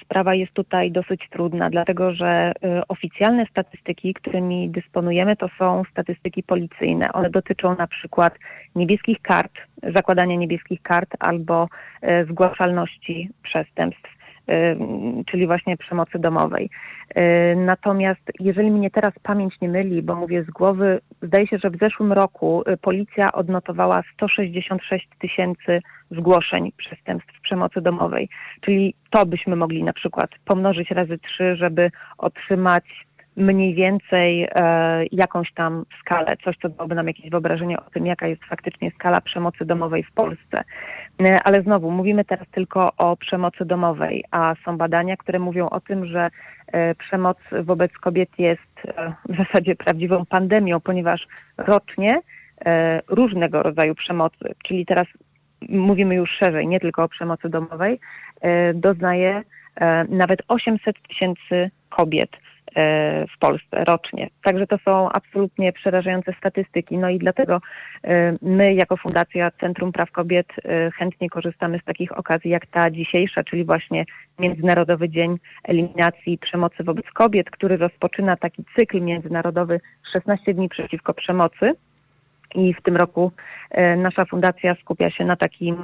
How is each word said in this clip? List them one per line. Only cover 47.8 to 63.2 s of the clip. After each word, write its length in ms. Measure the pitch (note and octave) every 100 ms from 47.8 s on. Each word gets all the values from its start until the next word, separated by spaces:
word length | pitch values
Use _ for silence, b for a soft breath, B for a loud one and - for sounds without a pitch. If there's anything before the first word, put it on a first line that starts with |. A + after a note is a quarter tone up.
| F3
kobiet 380 | - F#3 F#3 F3+ -
jest, 420 | F3 E3 _ -
e, 300 | - - E3 - -
w 80 | F3
zasadzie 400 | F#3 F#3+ F3 E3+
prawdziwą 500 | F3+ D#3+ F3 F#3 F3
pandemią, 540 | F#3 F#3 G#3+ F#3 E3+
ponieważ 460 | - F3+ E3+ F3 - B B -
rocznie, 640 | G3 G3+ - - G#3 D#4 B B B - E3+
e, 340 | E3 E3 E3 -
różnego 540 | G3+ B3 F#3 D#3+ D3+
rodzaju 320 | D#3 D#3 D#3
przemocy, 600 | E3 - F3 D#3+ - - -
czyli 220 | - F#3 F3
teraz 200 | F3+ F3+ _ _ _ _ _ -
mówimy 460 | F#3+ F#3+ G3 F#3+
już 160 | F3+ F3
szerzej, 360 | - F#3 D#3 D#3
nie 140 | F#3
tylko 220 | E3+ E3
o 60 | E3
przemocy 400 | - E3+ E3 E3+
domowej, 500 | D#3+ D#3+ D#3+ G3+ B3+ B B B -
e, 340 | F3 F3 F3
doznaje, 680 | E3+ F#3+ E3+ F3+ F3+ F#3 G3+ - B B -
e, 280 | E3+ E3
nawet 380 | E3 F#3 F3+ F#3 -
osiemset 480 | A#3 A3+ G#3+ A3 - -
tysięcy 640 | - F#3 F3 - F3+ F#3 - _
kobiet, 420 | - E3 D#3 - - b b - D#3
e, 500 | D#3 D#3 D3+ D#3